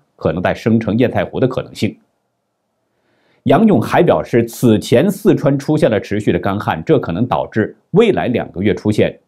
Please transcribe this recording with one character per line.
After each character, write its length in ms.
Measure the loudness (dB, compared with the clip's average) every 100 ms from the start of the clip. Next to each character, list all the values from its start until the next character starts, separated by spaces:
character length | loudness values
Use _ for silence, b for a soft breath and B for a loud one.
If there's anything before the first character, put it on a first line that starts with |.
| _ -6
可 180 | -4
能 100 | -2
在 100 | -4
生 260 | -2 0 0
成 180 | 0 0
堰 120 | 0
塞 140 | -2
湖 160 | -4 -2
的 80 | -2
可 160 | -4
能 100 | -8
性。 240 | -6 -6 -8 _ _ _ _ _ _ _ _ _ _ _ _ _ _
杨 220 | 0 2 4
勇 160 | 2
还 220 | 2 2
表 180 | 2 2
示， 220 | 0 0 -2
此 320 | 0 2 2
前 320 | 2 2 2
四 240 | 0 2
川 240 | 2 2 -2
出 200 | -2 0
现 120 | 2
了 100 | 0
持 200 | -4 -4
续 120 | -2
的 60 | -2
干 220 | -2 -4
旱， 240 | -4 -2
这 160 | 0 0
可 120 | 0
能 140 | -4 -2
导 220 | -2 -4
致 280 | -2 -4 -6 _
未 200 | 2 2
来 160 | 2 -2
两 240 | -4 -6
个 100 | -2
月 140 | -2 0
出 160 | 0
现 260 | 0 0 -2